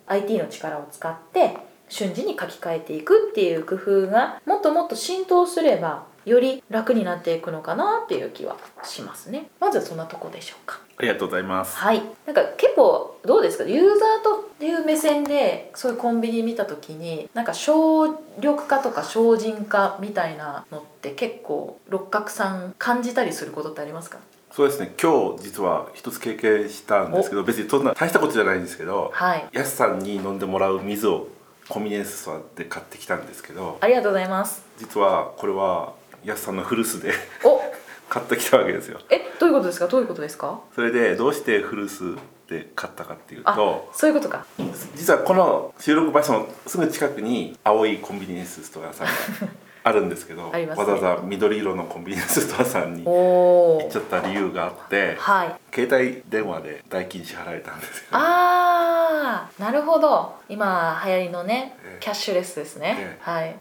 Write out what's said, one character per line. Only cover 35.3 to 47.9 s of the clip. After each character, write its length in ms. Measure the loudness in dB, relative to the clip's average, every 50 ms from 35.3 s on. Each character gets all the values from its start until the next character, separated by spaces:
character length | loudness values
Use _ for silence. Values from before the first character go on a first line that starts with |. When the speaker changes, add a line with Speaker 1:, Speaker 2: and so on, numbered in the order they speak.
| -6 -6
Speaker 2:
こ 80 | -4
れ 80 | -2 0
は 400 | 0 0 0 0 -2 -4 -6 -12 -16 -20 _ -20 -12
や 140 | -10 -8 -8
す 60 | -6
さ 80 | -6 -6
ん 60 | -6
の 60 | -6
古 220 | -4 -2 -2 -2 -2
巣 180 | -4 -6 -6
で 120 | -4 -4 -4 -4 -6 -10 -4 4
Speaker 1:
お。 160 | 6 6 6 6 2 -4
Speaker 2:
<laughs> 60 | -8 -12 -16 -20 -20 -20 -12 -6
買 100 | -6 -6
っ 60 | -2
て 100 | -2 -2
き 140 | -2 2 4
た 80 | 4 4
わ 80 | 4
け 60 | 2
で 80 | -2 -4
す 60 | -6 -10
よ。 100 | -14 -16 -2 0
Speaker 1:
え、 120 | 0 0 0 -4 -2 2
ど 80 | 4
う 40 | 4
い 20 |
う 20 | 4
こ 60 | 4
と 60 | 2 0
で 40 |
す 60 | -2 -2
か？ 80 | -2
ど 120 | 0 2 0
う 20 |
い 40 | 0
う 40 | 0
こ 60 | -4
と 60 | -8
で 80 | -10 -10
す 80 | -8
か？ 240 | -8 -8 -8 -8 -10 -14 -10 -4
Speaker 2:
そ 60 | -2
れ 100 | 0 2
で 240 | 2 4 4 4 2
ど 140 | 2 2 2
う 40 |
し 120 | 0 0 0
て 160 | 2 2 2
古 280 | 0 -2 -4 -6 -6 -6
巣 280 | -8 -8 -8 -8 -8 -8 -12 -18 -20 _ _ -10
で 200 | -10 -10 -10 -10 -10
買 160 | -10 -10 -10
っ 20 |
た 120 | -12 -14 -14
か 100 | -14 -14
っ 20 |
て 200 | -16 -18 -20 -18
い 20 | -2
う 60 | 0
と、 60 | 0 2 4 4 2 2 0 -6 -10
Speaker 1:
あ、 80 | -2
そ 120 | 2 2 4
う 20 |
い 20 |
う 40 | 4
こ 40 | 2
と 80 | 0 -2
か。 160 | -6 -8 -10 -12 -12 -10 -8 -8 -8 -10 -14 -14 -12
Speaker 2:
実 160 | -2 2 2
は 80 | 2 4
こ 120 | 2 2
の 400 | 4 4 4 4 2 0 -2 -6 -12 -4
収 160 | 0 2 4
録 160 | 4 4 4
場 100 | 4 2
所 120 | 4 4
の 160 | 2 0 0 -4 -10 -14 -12
す 100 | -6 -2
ぐ 120 | 0 0 0
近 200 | 0 -2 -2 -2
く 120 | -2 -4
に 360 | -4 -2 -2 -2 -2 -6 -10 0
青 240 | 2 4 4 6 4
い 120 | 2